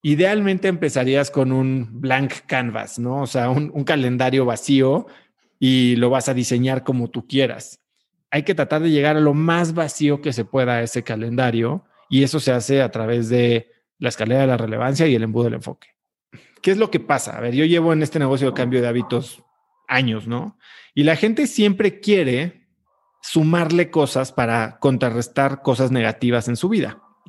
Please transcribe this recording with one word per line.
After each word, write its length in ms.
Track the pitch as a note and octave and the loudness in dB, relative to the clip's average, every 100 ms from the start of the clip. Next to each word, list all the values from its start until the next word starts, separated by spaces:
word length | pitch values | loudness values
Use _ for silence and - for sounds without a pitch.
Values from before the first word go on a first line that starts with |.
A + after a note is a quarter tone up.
idealmente 640 | D3+ D3 F#3 G#3+ G3+ F#3+ F#3+ | 0 2 4 2 0 0 0
empezarías 640 | F3 D#3 C3 B2+ C#3 C#3 | 0 -2 0 2 2 0
con 220 | C#3+ C3 | 0 0
un 480 | C3 C3 C3 A#2 A2+ | 2 0 -2 -6 -8
blank 320 | C3 C3 C#3 - - | -2 0 -2 -6 -6
canvas, 520 | C3 A#2+ A2 G#2+ - | -4 -4 -8 -10 -8
¿no? 220 | A#2+ C3+ | -6 -4
O 60 | C3 | -2
sea, 220 | C3 B2 | -2 0
un, 220 | C3 D3 | 0 -2
un 100 | D3 | -6
calendario 580 | C3+ D3+ B2+ B2 B2+ C3+ | -2 0 0 0 0 2
vacío 640 | B2 A2+ - C3+ C3 D#3+ - - _ _ _ _ | 0 -2 2 4 4 2 -4 -20 _ _ _ _
y 360 | C3 C3 B2 | 2 4 4
lo 140 | A#2+ B2 | 2 2
vas 180 | C3 C3 | 0 0
a 60 | |
diseñar 500 | B2+ A#2 B2 C3 C3 | -2 0 0 0 -2
como 260 | C3 B2+ A#2 | -2 -4 -4
tú 180 | A#2+ - | -8 -4
quieras. 520 | C3+ B2+ - - - _ _ _ _ _ | 0 0 -4 -16 -20 _ _ _ _ _
Hay 120 | D3 | -4
que 120 | D3 | -2
tratar 260 | D#3+ C#3 D3+ | -2 0 0
de 80 | E3 | 2
llegar 260 | D3+ D3 | 2 4
a 60 | D3+ | 4
lo 120 | D3+ | 4
más 400 | D3 E3 E3+ E3+ | 4 2 2 0
vacío 460 | E3 D3+ - D3 C#3+ | -2 -4 0 0 0
que 120 | D3 | -2
se 100 | A#2+ | -4
pueda 300 | G#2+ C3+ B2 | -2 0 0
a 100 | A#2+ | 0
ese 200 | A#2 B2 | -2 -6
calendario 840 | - A2 A#2 A#2+ B2+ A#2 A#2 F#3 _ _ _ | -6 -6 -4 -2 0 0 -2 -4 _ _ _
y 140 | C3 | 2
eso 180 | C#3 D#3 | 2 0
se 100 | C3+ | 0
hace 300 | B2 A2+ C#3 | 0 2 2
a 100 | B2 | 2
través 380 | A2 A2 A#2+ A2+ | -2 -2 -2 2
de 420 | B2 A#2+ A#2 - _ _ _ | 2 4 2 -2 _ _ _
la 120 | B2 | -8
escalera 320 | - A2 C3 | -4 -2 2
de 60 | C3+ | 2
la 100 | A#2+ | 0
relevancia 500 | A2+ A2 B2+ C#3 E3 | -2 -4 -2 2 2
y 80 | |
el 80 | A#2+ | 2
embudo 220 | A2+ A2 | 0 0
del 80 | A#2+ | -2
enfoque. 380 | A#2+ - - _ _ _ _ _ - _ _ | -4 -10 -16 _ _ _ _ _ -20 _ _
¿Qué 100 | - | -2
es 60 | G3 | 0
lo 140 | G#3+ | 0
que 80 | E3+ | -2
pasa? 380 | - C#3 - A2 | -2 -4 -4 -8
A 20 | |
ver, 140 | A#2 | -4
yo 100 | B2+ | 0
llevo 300 | D#3+ E3+ E3 | 2 4 2
en 100 | D#3 | 2
este 160 | D3+ D#3+ | 0 0
negocio 280 | C3+ C3+ C3 | 0 2 0
de 60 | |
cambio 280 | C3 B2 B2+ | 0 -2 0
de 60 | A#2+ | 0
hábitos 520 | A#2+ A2 B2 - - _ _ _ _ - | -2 -2 -4 -6 -18 _ _ _ _ -2
años, 400 | B2+ B2+ A2 A2+ | 0 0 -2 -6
¿no? 300 | A#2+ F#3 _ - - - | -8 -8 _ -20 -20 -6
Y 100 | - | 0
la 120 | D3 | 2
gente 320 | D#3+ G#3+ A3+ C#4+ | 2 0 0 -2
siempre 540 | - G#3 G3 G#3 F#3+ | 2 2 2 -2 -2
quiere 680 | G#3 G3+ C#3 B2 E3+ - _ _ _ _ _ _ | 0 2 2 -2 -4 -10 _ _ _ _ _ _
sumarle 680 | - E3 D#3 E3+ E3 E3+ E3+ | -2 0 2 2 2 2 2
cosas 440 | E3 C#3 C3 C3+ | 2 0 0 -4
para 460 | - A#2 A#2 A2 - | -2 0 0 -2 0
contrarrestar 840 | C#3 B2+ B2 A#2 A#2 - C#3 - | 0 2 0 -2 -4 0 0 0
cosas 300 | - B2 C3 | -2 0 0
negativas 580 | B2+ A2 - B2 A#2+ A2+ | 2 0 0 0 0 -2
en 80 | A#2+ | -4
su 100 | F3+ | -2
vida. 340 | A3 A2+ - _ _ | -2 -2 -10 _ _